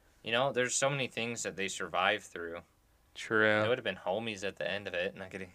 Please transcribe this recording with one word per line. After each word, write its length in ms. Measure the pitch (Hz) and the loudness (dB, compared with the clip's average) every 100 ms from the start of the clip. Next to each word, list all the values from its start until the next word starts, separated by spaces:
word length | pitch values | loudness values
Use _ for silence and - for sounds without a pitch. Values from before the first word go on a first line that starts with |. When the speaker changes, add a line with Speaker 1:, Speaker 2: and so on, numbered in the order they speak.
| _ _ | _ _
Speaker 1:
You 80 | 107 | -2
know, 220 | 117 135 | 2 2
there's 200 | 123 123 | 2 2
so 160 | - 139 | 2 2
many 180 | 143 123 | 0 -4
things 360 | - 117 113 | -4 -6 -4
that 140 | 101 87 | -6 -4
they 100 | 98 | -4
survived 560 | - 90 90 98 107 | -4 -2 2 4 4
through. 360 | - 90 85 85 - _ _ _ _ - | -2 -10 -8 -10 -14 _ _ _ _ -12
Speaker 2:
True. 460 | - 110 107 107 | 0 4 6 6
Speaker 1:
They 40 | 107 | 4
would 100 | 127 | 2
have 60 | |
been 140 | 113 92 87 | 0 -4 -2
homies 400 | 101 113 98 98 | -2 -2 -4 -6
at 100 | - | -4
the 160 | - | -2
end 160 | 101 98 | -2 -2
of 60 | |
it. 200 | 90 95 - | -2 -2 -4
Not 120 | 92 | -10
kidding. 220 | 95 92 | -10 -12